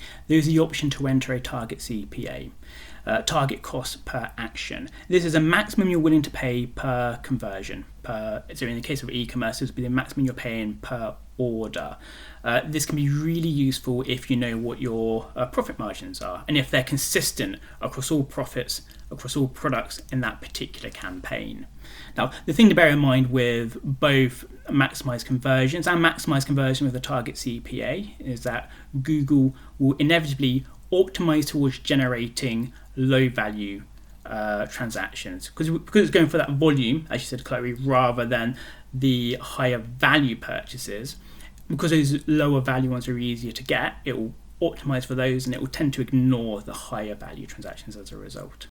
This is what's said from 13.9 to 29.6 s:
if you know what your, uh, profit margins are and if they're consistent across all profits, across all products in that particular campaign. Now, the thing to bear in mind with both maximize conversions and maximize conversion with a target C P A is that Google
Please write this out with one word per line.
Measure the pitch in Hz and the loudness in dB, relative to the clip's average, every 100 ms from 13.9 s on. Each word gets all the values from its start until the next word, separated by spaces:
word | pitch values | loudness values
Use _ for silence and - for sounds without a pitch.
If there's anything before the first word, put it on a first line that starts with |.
| 123 131 | -2 0
if | 123 - | -4 0
you | 123 | 0
know | 123 113 | 0 -2
what | 117 117 | -4 -4
your, | 123 113 113 113 - - | -4 0 0 0 -4 -4
uh, | 123 | -2
profit | - 226 - | -2 -2 -6
margins | 107 - 92 92 | -8 -8 -10 -10
are | - 90 - | -8 -8 0
and | 147 | 2
if | 131 | 2
they're | 135 | 0
consistent | 127 135 - - - - 98 - - - | 2 -2 0 2 0 -2 -4 -6 -14 -8
across | 110 - 131 | -8 -6 0
all | 156 | 0
profits, | 135 - 127 131 - - - - - | 0 -4 -6 -6 -6 -8 -8 -16 -14
across | - 131 147 | -12 -6 0
all | 131 | 0
products | - 151 123 - - - | 0 -2 -2 -4 -10 -6
in | 131 | -2
that | 117 - | -2 -4
particular | - - - - 117 | -10 -10 -10 -10 -12
campaign. | - 92 90 - - 110 - 53 - - - - - | -10 -10 -10 -8 -6 -6 -10 -12 -14 -16 -16 -10 -4
Now, | 123 - - | -4 -4 -2
the | |
thing | 147 220 | 8 8
to | |
bear | 170 160 | 10 8
in | 147 | 8
mind | 139 131 127 | 6 6 4
with | 131 120 117 117 - | 4 2 2 -2 -6
both | 143 135 151 139 127 - - - - | -6 2 4 6 4 2 -12 -16 -4
maximize | 143 135 - 135 120 | 2 2 0 -6 -6
conversions | - 127 131 131 131 170 175 | -2 -2 4 4 4 2 2
and | 170 | 4
maximize | 165 - - 139 | 4 2 0 0
conversion | 135 139 135 131 139 | 2 2 2 2 0
with | 123 | -2
a | |
target | - 131 117 - | -2 -2 -4 -6
C | 131 117 | -6 -6
P | - 123 | -8 -6
A | 113 170 208 - | -4 -4 -8 -10
is | 147 120 | -8 -6
that | 123 117 - - - 135 | -4 -4 -8 -14 -8 -6
Google | 131 156 139 147 131 131 | 0 0 4 6 6 2